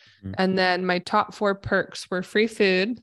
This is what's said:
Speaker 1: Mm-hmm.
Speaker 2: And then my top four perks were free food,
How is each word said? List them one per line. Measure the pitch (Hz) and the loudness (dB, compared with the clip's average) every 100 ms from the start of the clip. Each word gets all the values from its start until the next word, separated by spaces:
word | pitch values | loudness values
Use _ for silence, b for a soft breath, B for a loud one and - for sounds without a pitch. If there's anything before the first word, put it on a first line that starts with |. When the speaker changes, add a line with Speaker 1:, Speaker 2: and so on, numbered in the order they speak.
| b b | b b
Speaker 1:
Mm-hmm. | 196 190 | -10 -2
Speaker 2:
And | 185 190 | 0 2
then | 185 180 185 | 2 2 0
my | 180 | -2
top | - 214 202 | 0 0 0
four | - 202 196 | -2 -2 -2
perks | - 196 - - - | -2 -2 -2 -8 -8
were | 185 | -8
free | 185 208 220 | -2 0 0
food, | - 202 185 208 233 | 2 2 2 0 -4